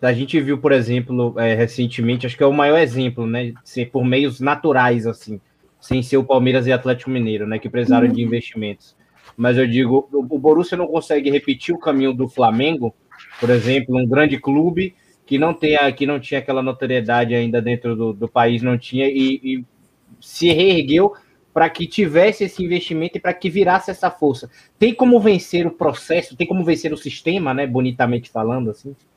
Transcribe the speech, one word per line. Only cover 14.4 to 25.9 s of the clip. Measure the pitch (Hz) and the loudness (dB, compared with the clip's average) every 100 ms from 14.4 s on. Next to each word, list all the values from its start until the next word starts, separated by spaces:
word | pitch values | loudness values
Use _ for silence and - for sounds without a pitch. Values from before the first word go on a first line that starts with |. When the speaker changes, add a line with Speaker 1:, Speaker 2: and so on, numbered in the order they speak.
Speaker 1:
clube | - 143 165 170 190 - _ _ | 0 0 2 0 -4 -8 _ _
que | _ 135 | _ 0
não | 160 | 0
tem | 165 151 151 | 0 0 2
a, | 139 | 2
que | 117 139 | 0 -2
não | 143 | -4
tinha | 123 139 | -4 -6
aquela | 127 131 | -4 -4
notoriedade | 131 127 127 127 110 120 117 120 | -4 -4 -2 -2 0 0 2 0
ainda | 117 120 | 0 0
dentro | 113 120 120 | 0 -2 -2
do, | 113 113 | -2 -4
do | 101 113 | -4 -2
país, | 123 117 120 | 0 2 2
não | 123 123 | 0 -2
tinha, | - 127 135 | -4 -2 0
e, | 135 131 135 | 0 0 -2
e | 131 131 120 _ _ _ _ - | -6 -8 -10 _ _ _ _ -20
se | - - 170 | -20 -2 2
reergueu | 160 190 175 135 160 202 - _ _ _ - | 4 4 2 2 2 2 0 _ _ _ 0
pra | 165 | 0
que | - 170 | 0 -6
tivesse | - 180 156 202 208 | -2 2 4 4 2
esse | 190 - | -4 -4
investimento | 180 175 - 160 170 208 | -4 -4 -2 -4 -6 -4
e | |
pra | 185 | -4
que | 175 190 | -4 -2
virasse | 175 180 185 - | 2 2 2 0
essa | 180 180 | -4 -4
força. | - 147 123 120 - _ _ | 0 0 0 -8 -20 _ _
Tem | 226 | 0
como | 233 254 240 | 4 4 6
vencer | 214 185 - 175 170 | 6 2 0 -2 -2
o | |
processo, | - 151 | 0 -2